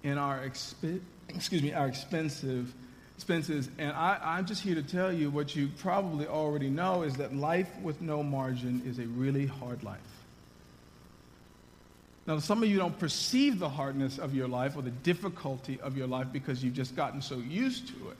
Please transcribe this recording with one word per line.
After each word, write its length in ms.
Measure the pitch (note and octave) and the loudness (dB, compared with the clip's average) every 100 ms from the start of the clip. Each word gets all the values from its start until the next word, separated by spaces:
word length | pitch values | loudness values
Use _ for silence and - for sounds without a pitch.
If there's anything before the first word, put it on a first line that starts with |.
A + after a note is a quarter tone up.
and 160 | C#3+ C#3+ | 0 0
our 200 | C#3+ C3+ | 2 0
exp-, 600 | C3 B2+ - - D#3+ F3+ - - - | -4 -6 -10 -6 -4 -4 -8 -18 -10
excuse 340 | - - F3+ | -6 0 2
me, 100 | C#3+ | 2
our 140 | D3+ C#3 | 2 0
expensive 840 | B2+ - E3+ D#3 - C3+ B2+ B2 - - - - - | 0 -2 0 0 -2 -2 -2 -2 -8 -18 -20 -20 -16
expenses. 540 | - E3+ D3+ D3+ B2+ - | 0 0 2 -2 -2 -2
And 140 | D3 | -4
I, 260 | D3+ E3+ G3 | 2 2 2
I'm 240 | D#3 E3+ F#3 | 0 0 0
just 160 | G#3+ | -2
here 140 | G#3 E3 | 0 0
to 80 | |
tell 280 | C#3 F3+ F#3+ | 0 0 2
you 180 | E3+ D3 | 2 2
what 260 | C#3+ C#3+ D#3 | 2 0 0
you 140 | C#3+ D3 | 0 0
probably 480 | F#3 F#3+ F#3+ D3+ D3+ | 0 2 2 -2 -2
already 420 | D3+ D3+ D3 C#3 | 0 2 2 2
know 340 | C#3+ F#3 F3+ | 2 4 2
is 120 | D#3 C3+ | 2 -2
that 160 | C#3 | -2
life 360 | C#3 D3 F3 F#3 - | 0 2 2 2 -2
with 200 | F#3 D3 | -4 -4
no 200 | E3+ D3+ | -2 0
margin 640 | D3 C3+ C3 B2+ B2 B2 C3 | 0 0 0 0 0 -2 -2
is 140 | A#2+ | -4
a 80 | A#2 | -4
really 380 | A#2+ C3+ C#3 C#3 | 0 2 2 0
hard 380 | - B2 A#2+ | -2 -6 -6
life. 160 | G#2 F#2+ - - - - - - - - - - - - - - - - - - - - - - - | -6 -10 -14 -20 -20 -20 -20 -20 -20 -20 -20 -20 -20 -20 -20 -20 -20 -20 -20 -20 -20 -20 -20 -12 0
Now, 140 | D#3 | 0
some 240 | D3 G#3 | 4 6
of 60 | A3 | 6
you 80 | G3 | 6
don't 200 | F3+ D#3 | 4 2
perceive 600 | E3 - - B3+ C#4+ G#3 | -2 0 2 6 6 4
the 80 | E3 | 0
hardness 500 | C3+ C#3 C#3 C3+ - | 0 -2 2 0 0
of 160 | C#3+ | -2
your 140 | C3+ B2+ | 0 2
life 300 | B2 C3+ D3+ | 2 0 0
or 40 | |
the 100 | B2 | -4
difficulty 880 | B2 E3 F3 G3 F3 D3 C3 - C3+ | 0 2 2 0 -4 -6 -6 -6 -6
of 160 | - C3+ | -4 -4
your 100 | B2+ | -2
life 200 | B2+ C3 | -2 -2
because 320 | D3 C#3 B2+ | -4 -4 0
you've 100 | C3 | 0
just 220 | C#3+ B2+ - | 0 -2 0
gotten 260 | C#3 C#3 | -2 -2
so 160 | C3+ C3 | -6 -6
used 500 | A#2+ F3 C4 B3 - | -4 0 0 0 -8
to 60 | |
it. 240 | - C3+ - | -10 -10 -12